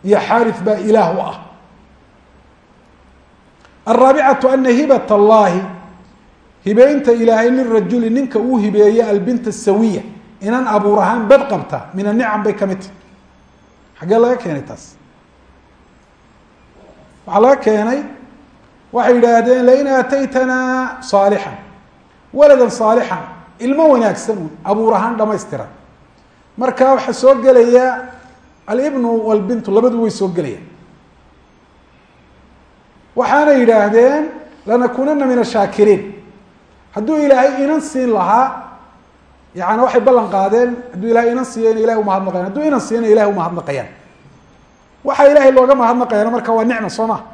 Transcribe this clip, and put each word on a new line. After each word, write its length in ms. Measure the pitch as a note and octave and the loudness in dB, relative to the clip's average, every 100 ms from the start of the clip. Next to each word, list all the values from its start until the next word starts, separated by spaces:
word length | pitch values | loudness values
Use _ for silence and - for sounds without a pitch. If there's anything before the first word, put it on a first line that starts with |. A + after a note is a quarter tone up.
| F#3 | 0
Iyo 120 | G3+ - | -2 0
xaarif 360 | A3+ A3+ - | 0 0 -2
baa 160 | G3 G#3 | -4 -4
ilaah 300 | G#3 A3+ E3+ F#3 | 0 0 0 -4
u 40 | |
ah. 180 | - - - - _ _ _ _ _ _ _ _ _ _ _ _ _ _ _ _ _ _ _ _ _ _ - | -8 -12 -20 -20 _ _ _ _ _ _ _ _ _ _ _ _ _ _ _ _ _ _ _ _ _ _ -2
Arraabicatu 640 | A#3+ C4 C#4+ C4+ C4+ B3+ | 4 4 4 2 2 0
ana 220 | C4+ C4 | 0 2
hibata 460 | A#3+ D4+ B3+ - G#3 | 0 2 0 2 2
Allaahi, 460 | G#3 A3 G3 F3+ F#3+ - - - - _ _ _ _ _ G3 | 4 4 2 -2 -6 -16 -20 -20 -20 _ _ _ _ _ -2
hibeynta 460 | G#3+ C4+ D4 B3 | 4 4 4 0
Ilaahay 380 | A#3 A3+ A3 A#3 | 2 2 2 2
lirajuli, 580 | B3+ A#3+ A3+ F3+ A#3+ A3+ | 0 0 -2 0 -2 -2
ninka 300 | A#3+ C4 A3 | -2 -2 -4
uu 180 | A#3+ B3 | -2 -2
hibeeye 460 | G#3 G3+ G#3 A3+ | 0 4 4 4
albinta 480 | G#3+ G3+ F3+ A#3+ A3 | 0 -2 -2 -4 -6
sawiya, 520 | G3+ G3+ G3 A3+ F3 - - - - | -6 -2 0 0 -2 -10 -20 -20 -10
inan 260 | G3+ B3 B3+ | -4 -4 -2
abuur 320 | G#3 G3+ G#3 | -2 0 0
ahaan 280 | F#3 A#3+ G#3 | 0 -2 2
bad 220 | C4+ - | 2 2
qabta, 400 | F#3+ C#3 C3 - | -6 -6 -10 -10
min 140 | F#3 G3+ | -8 -4
anicam 360 | A3 A#3 G#3 | -2 -2 -2
bay 100 | G#3 G3+ | -4 -4
ka 100 | G3 | -6
mid 140 | F#3+ | -6
tahay. 160 | - - _ _ _ _ _ _ _ _ _ _ | -12 -20 _ _ _ _ _ _ _ _ _ _
Xaggee 200 | E3 A3+ | -2 2
laga 180 | A#3+ B3 | 2 0
keenay 260 | F#3 C#3+ | -4 -10
taas? 320 | - F#2 - _ _ _ _ _ _ _ _ _ _ _ _ _ _ _ _ _ _ _ - _ _ _ - | -12 -20 -20 _ _ _ _ _ _ _ _ _ _ _ _ _ _ _ _ _ _ _ -20 _ _ _ -6
Waxaa 140 | G3 | 0
laga 200 | A#3+ C4+ | 2 2
keenay, 420 | A3 G#3+ A3 C#4 D4 - - - _ _ _ _ _ | 0 -2 -2 -6 -8 -18 -20 -20 _ _ _ _ _
waxay 220 | A#3+ A#3+ B3 | -2 2 4
yidhaahdeen, 500 | A#3 A#3 A#3 B3+ B3 | 4 2 2 2 4
"La 80 | C4 | 2
in 120 | C#4 | 2
aataytanaa 1120 | C4+ C4 C#4 C4 C4 B3+ B3+ B3+ B3+ B3+ - | -2 0 -2 -2 -2 -2 -2 -4 -4 -6 -10
saalixan, 560 | - G3+ G3 G#3 - - - - _ _ _ _ _ | -2 0 2 -2 -6 -16 -20 -20 _ _ _ _ _
waladan 360 | C4 D4 C4 A#3 | 2 6 6 4
saalixan," 540 | - G#3+ A#3 - F3+ - - - _ | 0 0 0 -2 -8 -12 -20 -20 _
ilmo 240 | A#3+ C#4 D#4 | -4 2 4
wanaagsan 440 | B3+ A3 F3 - G#3 | 4 2 -2 -6 -8
uun, 140 | D#3 - | -10 -12
abuur 300 | - G#3 A3+ | -6 -2 0
ahaan 240 | G#3 A3 A3+ | 0 -2 -2
dhammaystiran. 500 | G#3+ G3+ - C3+ G2+ - _ _ _ _ _ _ _ - | -4 -4 -8 -14 -14 -20 _ _ _ _ _ _ _ -6
Marka 360 | B3+ B3+ C4 C4 | -6 0 2 2
waxaa 180 | - | -2
soo 220 | - B3+ C4 | 0 2 4
gelaya 520 | B3+ B3+ A#3+ B3 B3+ B3+ B3+ - - _ _ _ - | 4 4 4 4 2 -4 -12 -20 -20 _ _ _ -6
alibnu 420 | A#3 D4 C4+ A#3 A3+ G#3+ | -4 -4 -4 -2 -2 -2
walbintu, 440 | G#3+ F#3+ A#3+ - | -2 -2 -6 0
labadu 300 | G3+ B3 A#3 | 0 2 0
way 100 | A3+ | -4
soo 160 | - G3 | -2 -4
gelayaan. 380 | F3 C#3+ F#2 E2 - _ _ _ _ _ _ _ _ _ _ _ _ _ _ _ _ _ _ _ _ _ _ _ - | -4 -8 -12 -18 -20 _ _ _ _ _ _ _ _ _ _ _ _ _ _ _ _ _ _ _ _ _ _ _ -4
Waxaanay 440 | - C#4+ D4+ C#4 | 0 2 4 4
yidhaahdeen, 640 | A#3 A3 G#3 A3+ B3+ D4 D#4 - - - G3 | 4 2 2 4 4 2 -4 -10 -20 -18 -4
"Lanakunanna 600 | A#3+ B3 B3 C#4 D4 C4 | -2 -2 -2 -2 -2 0
min 140 | B3 | -2
ashaakiriin." 640 | G#3 A3 G3 - G#3 G3 - - - - _ _ _ _ _ - | -2 -2 -4 2 2 2 -2 -18 -20 -20 _ _ _ _ _ -8
Hadduu 220 | G#3+ D#4 | -4 -2
Ilaahay 460 | D4 C4 C4+ C4+ | 2 2 2 0
inan 180 | C#4 D#4 | -2 -4
siin 320 | - C4 B3 | -4 -6 -2
lahaa, 340 | G#3+ F3+ A3+ C4+ - - - - _ _ _ _ _ _ - | -2 0 0 0 -6 -18 -20 -20 _ _ _ _ _ _ -8
yacni 260 | F3+ A3 | -4 0
waxay 200 | B3+ B3 | 0 2
ballan 280 | A3 B3 G3+ | 2 2 0
qaadeen, 400 | F#3+ G3 A3+ B3 A#3+ - | -2 0 0 0 -4 -12
hadduu 160 | F3+ A3+ | -10 -2
Ilaahay 220 | A#3 A#3 | 0 0
inan 140 | B3 B3 | -4 -6
siiyo, 260 | A3+ A3+ | -2 -2
inay 120 | A3 | 0
Ilaahay 180 | A3+ A3 | 0 -2
u 40 | G#3 | -2
mahadnaqayaan. 400 | F#3+ F#3+ F3+ F#3 | -4 -4 -6 -6
Hadduu 140 | A#3 | -4
inan 160 | D4+ C4 | -2 -2
siiyana, 280 | - A3+ A3+ | -4 -4 2
Ilaahay 240 | G#3+ G#3 | 2 2
u 40 | G3 | -2
mahadnaqayaan. 540 | E3 F3 C#3+ C#3 G#2 - _ _ - _ _ _ _ _ _ _ | -6 -6 -8 -10 -10 -18 _ _ -20 _ _ _ _ _ _ _
Waxa 200 | C#4+ - C#4+ | -6 2 4
Ilaahay 200 | D4 C4+ | 6 6
looga 240 | C4 B3+ C4+ | 4 4 2
mahadnaqayana 560 | A#3 B3 B3 G#3 A3 | 2 -2 -2 -2 -2
marka 200 | A#3+ A3+ | -4 -2
waa 100 | A3+ | -2
nicmo, 260 | A3+ A3+ G#3 | -2 -4 -6
soo 180 | - A3+ | -6 -4
ma? 100 | G3 - | -6 -10